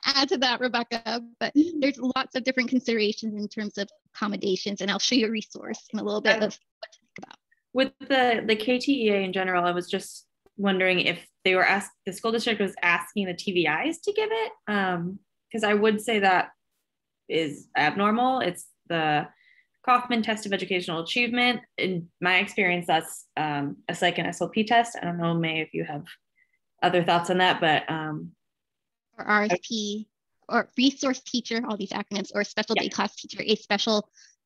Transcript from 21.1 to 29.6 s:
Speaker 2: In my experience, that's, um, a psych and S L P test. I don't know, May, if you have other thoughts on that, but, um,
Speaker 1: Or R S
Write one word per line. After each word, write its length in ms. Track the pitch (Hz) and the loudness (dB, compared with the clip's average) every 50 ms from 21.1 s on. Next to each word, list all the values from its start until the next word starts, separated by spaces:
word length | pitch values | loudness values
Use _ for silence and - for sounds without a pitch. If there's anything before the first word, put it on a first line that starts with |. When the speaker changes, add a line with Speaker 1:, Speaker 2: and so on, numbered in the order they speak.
| - 247 240 233 233 247 247 247 240 - - _ _ | -2 -2 0 0 0 2 2 2 0 -2 -6 _ _
Speaker 2:
In 340 | - 147 185 185 170 170 - _ - | -4 -2 -2 -2 -4 -6 -10 _ -4
my 180 | 180 180 185 180 | 0 2 2 2
experience, 480 | 202 196 - - 196 175 175 175 170 | 0 0 0 0 0 2 0 0 0
that's, 400 | 180 165 160 165 - - - - _ - | 2 2 0 0 -2 -10 -16 -18 _ -6
um, 460 | - 156 151 147 143 143 143 - - _ - | -4 -2 -2 -2 -2 -4 -4 -6 -8 _ -8
a 60 | 170 | -2
psych 220 | - 185 175 175 175 | 0 0 0 2 0
and 80 | 165 | -2
S 140 | 170 170 - | -4 -4 -4
L 80 | 175 - | -4 -2
P 160 | - 226 214 | 0 0 2
test. 320 | - 240 233 233 226 - | 4 4 4 4 2 -2
I 80 | - - | -8 -6
don't 140 | 175 175 170 | -6 -4 -2
know, 160 | 170 170 170 | -2 0 0
May, 260 | 170 165 160 160 160 | 0 0 0 -2 -4
if 120 | 156 - - | -4 -4 -6
you 100 | 160 165 | -6 -6
have 200 | 165 151 147 151 - - - _ _ _ _ _ _ _ _ _ _ _ _ | -6 -8 -12 -12 -16 -20 -20 _ _ _ _ _ _ _ _ _ _ _ _
other 220 | - 180 175 175 160 | 2 2 4 4 4
thoughts 240 | 180 175 175 175 - | 4 2 2 2 2
on 100 | 180 185 | 2 4
that, 220 | 185 185 147 - | 4 4 4 4
but, 280 | 170 160 151 - - - | 4 2 2 2 0 -2
um, 440 | 160 160 156 156 156 156 170 170 - _ _ _ _ _ _ _ _ _ _ _ _ _ _ _ _ 226 | -4 -4 -4 -6 -8 -8 -10 -12 -16 _ _ _ _ _ _ _ _ _ _ _ _ _ _ _ _ -8
Speaker 1:
Or 60 | - | -2
R 160 | - 214 208 208 | 2 2 2 2
S 140 | 220 262 - | 2 0 -2